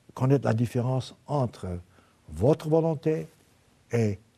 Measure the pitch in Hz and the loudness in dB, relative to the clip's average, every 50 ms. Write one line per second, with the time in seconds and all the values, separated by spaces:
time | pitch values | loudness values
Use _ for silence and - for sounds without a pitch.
0 | _ - - - 127 131 143 131 110 120 113 113 120 110 - 123 120 127 131 131 | _ -18 -6 -2 2 4 4 4 4 2 0 2 0 0 -2 -2 -2 0 -2 -2
1 | - - - - _ - 143 147 127 - - - - 92 90 87 - _ _ _ | -4 -6 -12 -18 _ -6 -2 -2 -2 -2 -4 -8 -10 -8 -8 -10 -12 _ _ _
2 | _ _ _ _ _ - 73 78 107 139 156 156 - 156 156 165 160 165 160 147 | _ _ _ _ _ -14 -4 0 2 4 2 2 2 0 2 2 2 0 -2 -2
3 | - 156 156 160 160 - - _ _ _ _ _ _ _ _ _ _ _ - 117 | -2 -2 -2 -2 -4 -10 -16 _ _ _ _ _ _ _ _ _ _ _ -2 0
4 | 113 104 98 - - _ _ | 0 0 -2 -4 -10 _ _